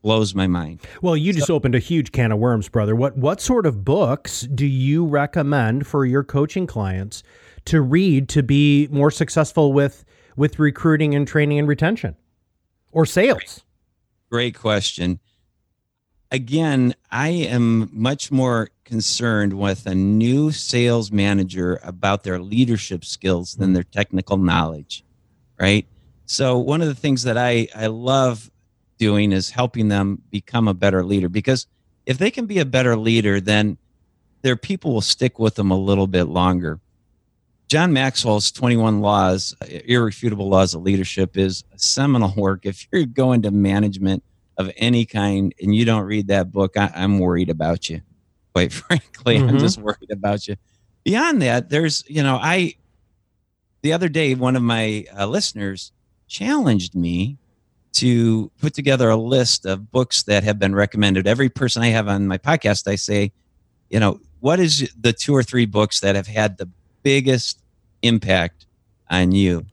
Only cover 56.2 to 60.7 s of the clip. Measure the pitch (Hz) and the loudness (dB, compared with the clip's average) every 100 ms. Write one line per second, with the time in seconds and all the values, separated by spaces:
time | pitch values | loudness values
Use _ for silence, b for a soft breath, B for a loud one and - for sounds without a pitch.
56.2 | _ - 208 294 190 104 90 92 85 87 | _ -8 -2 0 2 2 0 -4 -2 -2
57.2 | 104 143 _ _ _ _ _ - 127 120 | -4 -6 _ _ _ _ _ -2 0 2
58.2 | 117 110 104 _ 151 - 139 135 117 110 | 2 0 -4 _ -6 -2 0 2 4 2
59.2 | 113 131 117 - 95 95 107 127 127 - | 2 0 2 -2 -4 -6 -4 -2 -2 -2
60.2 | - 104 104 104 98 | 0 0 2 0 0